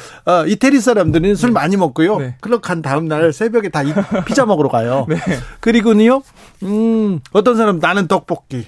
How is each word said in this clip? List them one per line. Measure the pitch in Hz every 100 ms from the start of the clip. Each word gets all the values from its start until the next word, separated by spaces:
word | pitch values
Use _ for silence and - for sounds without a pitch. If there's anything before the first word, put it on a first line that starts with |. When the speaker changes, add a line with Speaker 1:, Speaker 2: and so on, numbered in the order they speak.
| - -
Speaker 1:
어, | - 175 160
이태리 | 208 262 277
사람들은 | 220 220 170 160 175
술 | 208 247
Speaker 2:
네. |
Speaker 1:
많이 | 214 147 196
먹고요. | 170 127 165 208
Speaker 2:
네. | 131 123
Speaker 1:
그럼 | 208 233
간 | - 175
다음 | 147 139 165
날 | 156 165
새벽에 | 147 226 226 202
다 | 156
이-, | 143
Speaker 2:
<laughs> | 180 196 202
Speaker 1:
피자 | 175 226 240
먹으러 | 180 139
가요. | 117 117 135 123
Speaker 2:
네. | 165 - 151 - -
Speaker 1:
그리고는요, | 233 233 220 214 220 269 269 _ - -
음, | 190 208 226 226 208 175 -
어떤 | 190 214 226
사람은 | 220 180
"나는 | 160 196 170
떡볶이, | 185 - 170 - 127